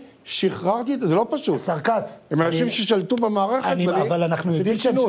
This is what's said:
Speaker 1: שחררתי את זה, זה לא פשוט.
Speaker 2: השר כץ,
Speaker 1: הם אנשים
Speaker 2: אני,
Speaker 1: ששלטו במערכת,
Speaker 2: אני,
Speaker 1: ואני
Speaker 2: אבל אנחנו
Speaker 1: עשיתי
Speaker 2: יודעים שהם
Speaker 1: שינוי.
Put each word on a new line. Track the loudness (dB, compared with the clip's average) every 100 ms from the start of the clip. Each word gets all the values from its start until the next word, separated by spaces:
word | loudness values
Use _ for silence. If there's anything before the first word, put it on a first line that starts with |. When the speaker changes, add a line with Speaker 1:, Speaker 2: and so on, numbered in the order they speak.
| -12 -20
Speaker 1:
שחררתי | -10 -2 -2 0 0 0 -2
את | -2
זה, | 2
זה | 2
לא | 2
פשוט. | -2 -2 -2
Speaker 2:
השר | -2 -2
כץ, | 0 0 -2 -10 -4
Speaker 1:
הם | 0
אנשים | 2 2
Speaker 2:
אני, | 0
Speaker 1:
ששלטו | 0 2 0 2 0
במערכת, | 0 0 0 0 0
Speaker 2:
אני, | 0 0
Speaker 1:
ואני | 0
Speaker 2:
אבל | 0 0
אנחנו | 0 -2 0
Speaker 1:
עשיתי | 0
Speaker 2:
יודעים | 0 0
שהם | 2
Speaker 1:
שינוי. | 2